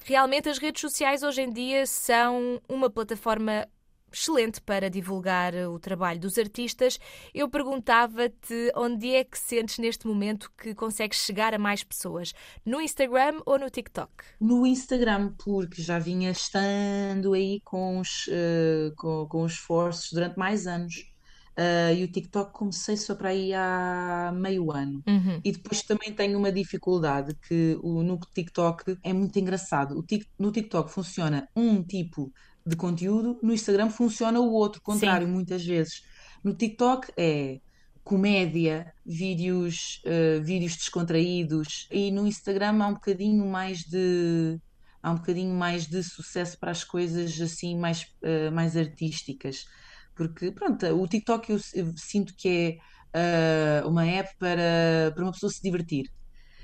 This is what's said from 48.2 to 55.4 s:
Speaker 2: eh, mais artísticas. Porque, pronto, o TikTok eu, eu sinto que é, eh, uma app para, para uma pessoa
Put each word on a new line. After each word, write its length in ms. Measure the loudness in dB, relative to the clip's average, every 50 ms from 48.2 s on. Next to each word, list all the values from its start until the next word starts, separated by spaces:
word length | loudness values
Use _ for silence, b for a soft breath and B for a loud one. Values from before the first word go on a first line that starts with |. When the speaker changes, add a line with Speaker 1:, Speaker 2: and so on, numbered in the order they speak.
Speaker 2:
eh, 280 | -2 0 0 0 0 0
mais 260 | 0 0 0 2 2
artísticas. 920 | 0 0 0 -2 -4 -6 -4 -4 -6 -8 -10 -10 -8 -8 -8 -8 -8 -14 B B B B B B B B B -6
Porque, 360 | -4 -4 -4 -4 -4 -6 -6
pronto, 360 | -4 -2 0 0 0 0 2
o 200 | 2 2 2 2
TikTok 440 | 2 0 0 2 0 0 0 0 -2
eu, 80 | -2 -2 -2 -4 -4
eu 180 | -4 -2 -2 -4
sinto 380 | -8 -10 -2 -2 -2 -2 -2 -6
que 440 | -2 0 2 2 4 2 0 -2 -4 B B B B B B
é, 680 | -2 0 2 4 4 4 4 4 4 4 4 4 4 2
eh, 20 | 2
uma 200 | 2 2 4 4
app 280 | 4 2 0 -2 -4 -6 _
para, 720 | 0 0 2 2 4 4 4 6 6 6 6 4 4 2 0
para 80 | 0
uma 100 | -2 -4
pessoa 200 | -2 -2